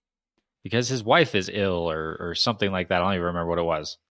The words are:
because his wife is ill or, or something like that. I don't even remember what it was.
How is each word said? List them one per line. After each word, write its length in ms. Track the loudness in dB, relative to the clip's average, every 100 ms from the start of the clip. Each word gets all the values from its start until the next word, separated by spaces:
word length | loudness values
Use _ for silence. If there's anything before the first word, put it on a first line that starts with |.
| _ _ _ _ _ _
because 260 | -2 0 0
his 140 | -2
wife 320 | 2 4 4
is 160 | 2 0
ill 380 | 0 0 0 -2
or, 260 | -2 -4 -6
or 140 | -6
something 360 | -2 0 0 0
like 180 | 0 0
that. 120 | 2
I 40 |
don't 100 | 2
even 120 | 0 -2
remember 240 | -2 -2
what 80 | 0
it 40 |
was. 340 | 0 -2 -4 -14 _